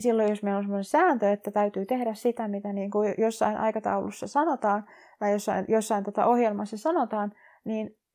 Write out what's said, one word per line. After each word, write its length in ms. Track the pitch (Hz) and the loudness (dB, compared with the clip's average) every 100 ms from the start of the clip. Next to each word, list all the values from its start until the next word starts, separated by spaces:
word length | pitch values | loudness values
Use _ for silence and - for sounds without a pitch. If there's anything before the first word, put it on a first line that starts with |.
silloin, 280 | 247 226 208 | 0 2 2
jos 140 | 208 | 0
meillä 160 | 202 202 | -2 -2
on 60 | |
semmoinen 200 | 202 202 | -2 -4
sääntö, 480 | 196 302 330 247 202 | 0 4 4 4 2
että 180 | 208 - | 2 0
täytyy 360 | 208 208 196 196 | 0 0 0 -2
tehdä 280 | 254 233 | -2 -2
sitä, 340 | 208 247 233 214 | -2 -2 -2 -4
mitä 240 | 202 202 | -4 -4
niinku 260 | 196 196 208 208 - | -4 -2 0 0 2
jossain 380 | 220 226 214 214 | 0 2 0 2
aikataulussa 680 | 220 220 214 196 202 - 202 | 0 0 -2 -2 -4 -8 -4
sanotaan, 580 | 285 320 285 214 208 208 - - _ | 0 0 0 0 0 -4 -18 -20 _
tai 140 | 208 | -2
jossain, 320 | 202 208 190 190 | 0 0 -2 2
jossain 360 | 220 214 208 | 0 2 -2
tota 220 | 202 208 208 | -2 2 4
ohjelmassa 500 | 240 226 208 208 214 | 4 2 0 -6 -4
sanotaan, 560 | 311 349 233 214 208 - - _ | 0 0 0 -2 -4 -8 -20 _
niin 320 | 220 220 214 - _ | -6 -6 -6 -12 _